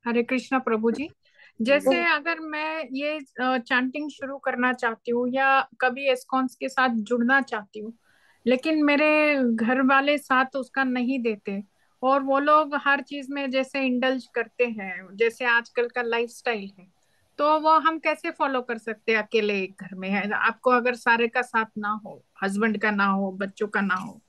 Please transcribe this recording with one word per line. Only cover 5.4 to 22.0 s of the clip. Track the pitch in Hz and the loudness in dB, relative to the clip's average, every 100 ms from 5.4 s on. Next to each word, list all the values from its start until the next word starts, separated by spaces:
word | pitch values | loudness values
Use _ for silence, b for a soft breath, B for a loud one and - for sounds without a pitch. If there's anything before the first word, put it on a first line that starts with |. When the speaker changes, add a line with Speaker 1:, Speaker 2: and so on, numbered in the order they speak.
| 269 269 - - | 2 2 0 -2
Speaker 1:
कभी | 254 247 277 | -2 0 0
iskcons | 254 - 262 262 | -2 -2 -2 -2
के | - 262 | -6 -6
साथ | - 254 | 0 0
जुड़ना | 226 202 240 233 269 | 0 -2 0 2 2
चाहती | 269 208 202 214 | 0 -8 -8 -14
हूँ, | 214 - b b b b 226 | -14 -16 b b b b 0
लेकिन | 254 311 311 | 0 2 2
मेरे | 294 285 302 302 302 285 247 | 2 4 4 4 4 2 2
घर | 226 226 254 | 0 0 2
वाले | 262 269 277 294 | 4 4 4 0
साथ | - 262 262 277 | 2 2 2 -4
उसका | 254 269 | -6 -2
नहीं | 262 247 247 269 | -2 0 -2 -2
देते | 233 208 - 196 - _ _ _ | -2 -4 -6 -8 -10 _ _ _
और | 254 277 | 2 2
वो | 269 269 | 2 2
लोग | 294 302 302 | 6 4 4
हर | 285 277 277 | -2 0 0
चीज | 262 285 262 | -2 -12 -8
में | 285 277 | -6 -2
जैसे | 262 262 277 269 | -2 -2 -2 0
indulge | 247 262 262 - | 0 0 -2 -4
करते | 240 220 - 240 | -6 -6 -2 -2
हैं, | 214 190 180 190 196 | -2 -10 -12 -16 -2
जैसे | 233 226 | -2 0
आजकल | 247 269 240 - 240 | 0 0 0 -4 -2
का | 247 | -4
lifestyle | 233 233 233 - - 220 196 190 | -2 -2 -4 -4 -4 -4 -8 -18
है, | 185 _ _ _ _ - | -20 _ _ _ _ -2
तो | 294 311 | 2 4
वो | 311 | 4
हम | 320 311 320 | 4 4 0
कैसे | 311 302 330 | -2 -2 -6
फॉलो | 320 285 262 | -2 -2 -2
कर | 247 226 | -4 -8
सकते | 226 220 - | -8 -6 0
हैं | 220 | 0
अकेले | 214 226 208 202 | 0 0 0 -2
एक | 190 - | -4 -10
घर | 180 | -14
में? | 185 190 | -10 -4
है, | 202 202 | -2 -2
आपको | - 214 226 254 | -2 -2 0 2
अगर | 247 240 | 2 0
सारे | 240 - 233 233 | -2 0 2 2
का | 254 | -2
साथ | 247 226 220 214 | -2 -4 -4 -6
ना | 208 | -6
हो, | 214 | -6